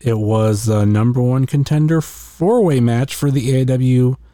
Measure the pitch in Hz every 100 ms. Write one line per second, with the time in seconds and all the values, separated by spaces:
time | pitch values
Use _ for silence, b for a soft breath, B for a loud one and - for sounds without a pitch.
0 | 123 110 107 110 110 104 110 107 104 104
1 | 117 123 123 131 135 143 139 151 156 165
2 | - - - - 170 247 185 135 120 117
3 | 135 - 143 135 123 131 131 127 127 127
4 | 127 131 -